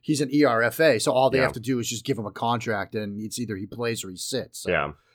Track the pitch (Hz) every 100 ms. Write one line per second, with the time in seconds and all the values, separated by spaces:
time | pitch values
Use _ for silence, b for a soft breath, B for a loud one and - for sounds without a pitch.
0 | - 143 139 147 139 113 117 - 160 113
1 | 151 127 131 131 135 131 117 123 117 117
2 | - 123 101 - 117 120 117 104 92 110
3 | 104 101 107 120 110 98 101 110 117 113
4 | 95 90 - 127 - - 92 82 71 -
5 | _